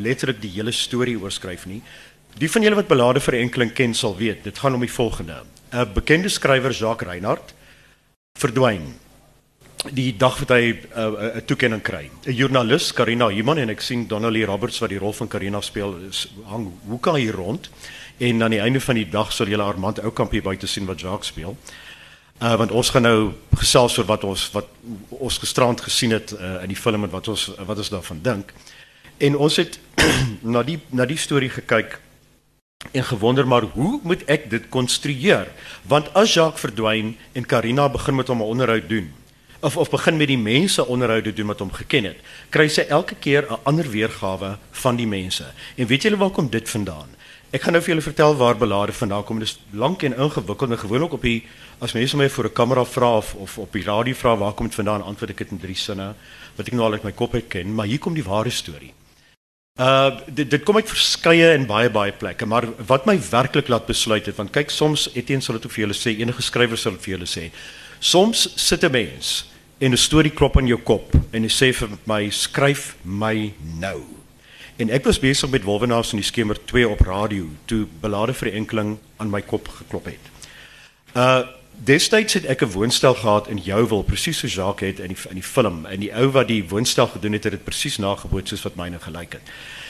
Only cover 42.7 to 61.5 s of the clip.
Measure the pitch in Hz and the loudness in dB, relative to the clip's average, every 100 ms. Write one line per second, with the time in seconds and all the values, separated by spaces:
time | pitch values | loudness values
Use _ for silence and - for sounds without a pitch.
42.7 | 151 - 147 185 196 151 143 113 113 135 | 2 2 0 0 -4 0 2 2 -2 0
43.7 | 156 147 107 113 - 98 95 98 101 - | 0 0 0 -2 -2 -4 -4 -6 -8 -12
44.7 | - 131 120 113 98 90 - 67 - - | -2 0 2 0 -2 -4 -6 -10 -16 -12
45.7 | - 113 135 220 208 196 190 143 113 - | -4 0 2 2 2 0 0 -2 -2 -4
46.7 | 110 95 76 71 - - - - 175 - | -4 -4 -8 -14 -20 -20 -20 -8 -4 2
47.7 | 170 180 160 151 147 151 147 120 110 113 | 2 2 0 0 4 4 6 4 4 2
48.7 | 101 101 - 104 101 101 110 107 - - | 2 0 -2 -2 -2 -4 -4 -4 -8 -10
49.7 | 101 131 185 147 120 147 - 95 - 127 | -2 -2 0 -2 0 -2 -2 -4 -4 -2
50.7 | 113 101 120 165 131 127 113 - - - | -2 -2 0 0 -2 -2 -2 -4 -20 -20
51.7 | - - 113 131 147 139 - 107 - 120 | -12 -6 -2 0 2 2 2 -2 2 2
52.7 | 127 - - 120 113 101 - 95 - 95 | 2 2 2 4 4 0 -8 -12 -10 -8
53.7 | 104 87 104 120 127 127 110 101 104 117 | -6 -2 0 0 0 2 2 2 -2 -4
54.7 | - 104 104 90 104 104 98 - 95 90 | -4 -2 -2 -4 -8 -10 -10 -10 -10 -8
55.7 | 95 - 98 98 107 - - - - 104 | -8 -6 -6 -8 -12 -18 -20 -18 -12 -4
56.7 | 123 110 107 101 95 120 123 - 95 92 | 0 2 0 -4 -4 -2 -2 -4 -6 -4
57.7 | 110 104 143 190 160 92 104 117 - - | -2 -2 -2 -2 -4 -2 -2 -2 -4 -8
58.7 | 73 - - _ _ _ _ _ _ _ | -12 -18 -20 _ _ _ _ _ _ _
59.7 | - 131 135 135 120 - 135 135 143 - | 0 4 6 4 2 -8 -4 0 0 2
60.7 | 214 220 - - - 165 170 165 | 2 2 0 0 2 4 8 8